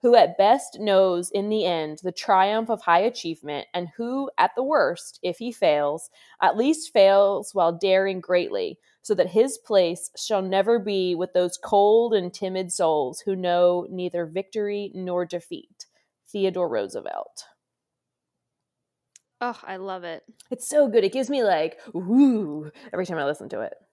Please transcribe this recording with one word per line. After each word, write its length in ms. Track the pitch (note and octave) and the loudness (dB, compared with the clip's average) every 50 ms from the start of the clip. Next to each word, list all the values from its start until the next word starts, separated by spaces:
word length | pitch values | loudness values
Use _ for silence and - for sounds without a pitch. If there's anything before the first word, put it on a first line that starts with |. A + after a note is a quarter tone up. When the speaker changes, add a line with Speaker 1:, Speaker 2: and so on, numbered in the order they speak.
Speaker 1:
who 160 | - A#3+ A#3+ | 6 8 8
at 200 | B3 F3 C#3+ F3 | 8 6 6 4
best 440 | - G3 G3+ A#3+ C#4 - - - - | 4 4 4 4 4 0 -8 -12 -6
knows 500 | G#3 G#3+ G3 F#3+ F#3+ F#3+ F3+ F3 F3+ - | -2 2 4 4 4 4 2 -2 -4 -4
in 180 | - G3+ G3 G#3 | -4 -4 -2 -2
the 160 | G#3+ G#3+ G3 | -2 -2 0
end 340 | F3+ F3 E3 D#3 D3+ D3+ D3+ - | 0 -2 -2 -4 -6 -8 -8 -8
the 80 | F3+ | -8
triumph 580 | E3+ - - - G3+ F#3 F#3+ G3+ G#3 A3 A3+ A3+ | -8 -8 0 2 2 4 4 2 2 -2 -2 -2
of 140 | A#3 G#3+ - | -6 -4 0
high 180 | - E3+ F3 | 2 2 4
achievement, 680 | G3 A#3 - - - E3 E3 - - D3 D3 C#3+ - _ _ | 2 0 -2 -4 -10 -10 -10 -10 -10 -10 -10 -10 -10 _ _
and 180 | F3+ F3 E3 _ | -8 -8 -6 _
who, 320 | - A#3 A#3+ B3+ C4+ C#4 C4+ - | -8 -8 -6 -6 -6 -6 -8 -2
at 160 | - G#3+ G3 - | 0 0 0 0
the 60 | - C4 | -4 -4
worst, 560 | C4+ D#4 C#4 F3 C3 F3 - - - - _ - | 0 2 2 2 0 -2 -6 -12 -18 -18 _ -8
if 160 | F3+ E3+ - | -8 -6 -6
he 140 | A3+ B3 A#3 | -8 -10 -4
fails, 580 | - - E3+ D3+ D3 D3 C#3+ D3 E3 - - _ _ _ _ _ _ | 0 2 2 2 2 0 -2 -2 -4 -10 -16 _ _ _ _ _ _
at 160 | - D#3+ - | 0 0 2
least 360 | G#3 A#3+ C#4 D#4+ D#4 - - _ | 2 0 0 0 -2 -4 -2 _
fails 640 | A3+ G3 G3 G3 G3 G#3 - G3+ F#3 G#3 - - | 6 6 6 8 6 4 4 2 -2 -6 -4 -2
while 180 | G3 F3 E3 E3+ | 0 0 0 0
daring 480 | E3 G3+ F#3+ F#3 F#3+ F#3+ G3 F#3+ F#3 | 0 0 2 2 2 2 0 -4 -6
greatly, 600 | E3+ - F3+ F3+ F3 - - G2 F#2 E2 - _ _ _ _ _ | -4 0 0 0 0 0 -4 -4 -6 -6 -8 _ _ _ _ _
so 140 | _ - G#3 | _ -4 0
that 140 | F#3 E3+ F3 | 0 0 0
his 300 | E3+ A3 A#3+ C4+ - - | 4 2 2 2 0 -10
place 520 | _ - A3 G3 F3+ E3+ F3 F3 - - _ | _ 0 2 4 4 4 0 -6 -10 -14 _
shall 260 | - - - A3 G3 F#3+ | -12 -6 -4 -4 -2 -2
never 380 | F#3 F#3 G3 G3 G#3+ A#3 A#3 | 0 0 0 2 2 2 0
be 340 | F#3+ G#3 G3+ F#3+ F#3 F3+ F3 | 0 -2 -2 -2 0 -2 -2
with 200 | E3 F3+ F#3 _ | -2 -4 -2 _
those 220 | F3+ F3+ F3+ F3 | 0 0 0 -2
cold 580 | - - - - G3+ G3+ G#3 G#3+ A3+ A#3 A#3 A3 | -8 -6 0 2 4 6 6 6 4 4 4 0
and 200 | G3+ F3+ F3+ - | 0 -2 -2 -8
timid 380 | - G#3 F#3 F#3 F#3+ F#3+ F3 - | -6 -8 -6 -4 -4 -6 -6 -4
souls 480 | - F3+ D#3+ D#3 D3+ C#3 B2+ - - | -2 0 0 0 0 -2 -4 -6 -8
who 160 | - G#3 F#3+ | -6 -6 -6
know 500 | F#3 F3+ F3+ F3 F3 F3 F3+ F3+ F3 F3 - | -4 -2 -2 2 4 4 4 2 0 -4 -8
neither 360 | - F#3 F3+ F3 E3+ F3 E3+ | -10 -8 -8 -6 -6 -6 -8
victory 640 | D#3+ D#3+ F#3 G3 _ - A3 G#3 G3+ G3+ G#3 G#3 G3 - | -6 -6 -8 -8 _ -6 -6 -6 -4 -6 -6 -8 -10 -10
nor 320 | F#3 F#3 F3+ F3+ F3+ F3+ | -10 -8 -6 -4 -4 -4
defeat." 600 | E3+ - F3 E3+ - F3 - - _ _ _ - _ _ _ _ _ _ _ _ | -4 -6 -10 -10 -10 -16 -16 -16 _ _ _ -20 _ _ _ _ _ _ _ _
Theodore 420 | _ - G#3 G3 F#3+ F3 F#3 F3+ E3 | _ -6 -2 -2 -2 0 -2 -4 -2
Roosevelt. 760 | B2 A2 G2+ F#2+ - G#2 - - G1+ G1+ - - _ - - _ _ _ _ _ _ _ _ _ _ _ _ _ _ _ _ _ _ _ _ _ _ _ _ _ _ _ _ _ _ _ _ _ _ - _ _ _ _ | -2 -4 -4 -4 -8 -10 -10 -8 -10 -10 -12 -12 _ -20 -20 _ _ _ _ _ _ _ _ _ _ _ _ _ _ _ _ _ _ _ _ _ _ _ _ _ _ _ _ _ _ _ _ _ _ -20 _ _ _ _
Speaker 2:
Oh, 200 | A#3+ B3 A3+ - - | -8 -8 -8 -10 -14
I 140 | - F#3+ | -14 -14
love 260 | F#3 F#3+ G3 F#3+ F#3 F3 | -12 -12 -12 -12 -12 -12
it. 200 | E3+ E3 - _ _ _ _ - _ | -12 -14 -14 _ _ _ _ -14 _
Speaker 1:
It's 160 | B3+ B3 - - | -12 -10 -8 -2
so 200 | - D4+ D4 B3+ | 2 2 2 4
good. 160 | G#3 A#3 F#3+ | 4 2 2
It 80 | G3 - | 2 0
gives 180 | C4 C4 A3 | -2 -4 -2
me, 140 | C#4+ C4+ A#3 | -2 0 2
like, 340 | G3+ F#3 D#3 D#3 E3 - - - - - | 2 2 2 0 -4 -6 -10 -20 -12 -10
"Ooh," 760 | E3 F#3 F3 A3 C4 C#4+ C4+ B3 G#3+ G3+ D#3 D3 D3+ D3+ D3+ - - - A#3 - | -8 -4 2 4 6 6 6 4 2 -2 -4 -6 -10 -10 -12 -16 -20 -20 -12 -8
every 140 | F3+ F#3 | -8 -6
time 120 | F3 F3+ D#3+ | -6 -4 -4
I 60 | C#3+ | -2
listen 240 | C#3 D3+ - - - | -2 -4 -4 -8 -12
to 100 | - - | -8 -8
it. 140 | A2 - - _ _ _ | -8 -8 -10 _ _ _